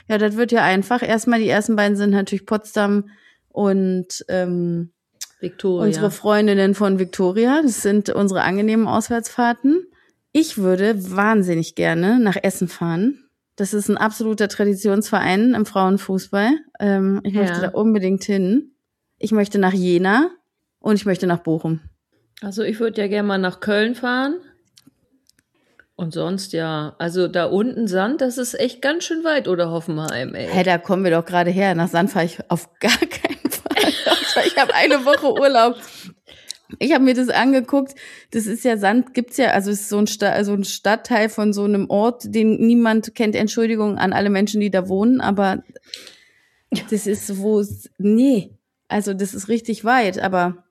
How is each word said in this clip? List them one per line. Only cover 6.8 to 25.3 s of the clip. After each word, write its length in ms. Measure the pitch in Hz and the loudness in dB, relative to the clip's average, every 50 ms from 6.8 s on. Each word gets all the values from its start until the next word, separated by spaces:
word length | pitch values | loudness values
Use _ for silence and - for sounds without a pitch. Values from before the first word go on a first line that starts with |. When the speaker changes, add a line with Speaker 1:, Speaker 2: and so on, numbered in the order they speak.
| 208 196 190 185 | 0 0 0 0
Speaker 1:
Viktoria. 640 | 185 180 - - 190 180 185 220 233 247 277 311 | -2 -2 -2 0 0 0 2 2 2 2 4 2
Das 200 | 311 262 208 - | 2 2 0 0
sind 280 | - 202 202 208 196 - | 0 2 2 2 0 0
unsere 320 | - 202 202 196 190 175 | 0 0 0 0 0 0
angenehmen 460 | - - 190 202 208 220 220 226 220 | 0 0 0 0 0 2 2 2 2
Auswärtsfahrten. 1000 | - - 220 220 - 240 233 226 - - - 240 240 240 240 - 269 311 370 359 - _ _ _ _ _ _ _ _ | 2 0 0 0 -2 -4 -4 -4 -4 -2 0 0 0 0 0 2 2 2 2 -2 -6 _ _ _ _ _ _ _ _
Ich 260 | - 302 311 311 - | 0 0 0 0 -2
würde 540 | 214 190 185 185 180 196 214 226 202 180 185 185 | -2 0 2 2 2 2 2 0 -2 -4 -4 0
wahnsinnig 600 | 190 202 214 226 208 185 180 170 165 160 - - | 2 2 4 4 4 2 2 0 -2 -2 -4 -4
gerne 440 | - 170 165 165 165 175 196 240 254 | -2 0 0 2 2 2 2 4 4
nach 160 | 233 202 175 - | 4 2 0 0
Essen 260 | - 196 190 - 185 | -2 -2 -2 -2 -4
fahren. 540 | 170 - - 175 170 165 170 202 262 285 - _ _ _ _ _ _ _ | -6 -4 -4 -4 -2 -2 0 0 -2 -2 -4 _ _ _ _ _ _ _
Das 180 | - 202 190 214 | -6 -6 -4 -4
ist 140 | 208 202 | -2 -2
ein 100 | - 202 | 0 0
absoluter 500 | - 214 220 214 - 226 220 214 208 214 196 | 0 0 -2 -2 -2 -4 -2 0 0 -2 -2
Traditionsverein 1040 | - - 208 202 202 190 202 208 196 208 214 - 226 185 - 175 185 196 226 254 247 | 0 0 0 0 0 0 0 0 0 0 0 0 0 0 2 2 2 2 2 2 2
im 120 | - 214 | 0 -2
Frauenfußball. 840 | - - 196 190 185 196 196 - - 190 185 185 - - 202 208 233 302 320 - _ - - | -2 0 0 2 2 2 0 -2 -4 -4 -4 -4 -4 -2 0 2 2 0 0 -4 _ -8 -4
Ähm, 420 | 208 202 196 196 190 190 196 196 - | -2 0 0 0 0 0 0 -2 -2
ich 100 | 202 196 | -2 -2
Speaker 2:
Ja. 80 | 208 | 0
Speaker 1:
möchte 200 | 202 180 175 175 | 0 0 -2 -2
da 80 | 180 180 | -4 -2
unbedingt 540 | - - 214 226 220 208 185 185 196 190 - | -2 0 2 2 2 2 0 0 -2 -2 -2
hin. 460 | - 202 196 185 180 214 285 311 - _ _ _ _ _ _ _ _ _ | -2 -2 0 0 0 0 0 -2 -4 _ _ _ _ _ _ _ _ _
Ich 140 | - - 208 | -8 -4 0
möchte 280 | 220 208 202 202 - 202 | 0 0 0 0 0 0
nach 140 | 190 185 190 | 2 2 2
Jena 560 | 190 180 180 175 170 185 190 208 247 311 359 359 - _ _ _ _ _ _ _ _ | 2 2 2 2 2 2 4 4 4 2 0 -2 -8 _ _ _ _ _ _ _ _
und 160 | - 220 214 | -2 0 0
ich 100 | 196 202 | 0 0
möchte 200 | 208 185 175 190 | -2 -2 0 0
nach 120 | 180 170 170 | 0 -2 -2
Bochum. 400 | - 165 160 160 - 160 160 156 - - - _ _ _ _ _ _ _ _ - | -2 -2 -2 -2 -2 -4 -4 -6 -8 -12 -20 _ _ _ _ _ _ _ _ -14
Speaker 2:
Also 220 | 208 196 190 214 - | -12 -8 -6 -4 -4
ich 160 | - 220 220 | -4 -2 -2
würde 200 | 233 220 214 220 | -4 -4 -2 -2
ja 60 | 208 | -4
gerne 200 | 196 202 208 208 | -2 -2 -2 0
mal 100 | 202 196 | 0 0
nach 240 | 190 185 180 180 - | 0 -2 -4 -4 -6
Köln 340 | - 208 208 208 214 226 247 | -4 0 0 2 0 0 -2
fahren. 400 | - - 247 247 254 262 285 320 359 - - _ _ _ _ _ - - _ _ _ _ _ _ _ _ _ | -4 -4 -2 -2 -2 -2 -2 -4 -6 -10 -16 _ _ _ _ _ -20 -20 _ _ _ _ _ _ _ _ _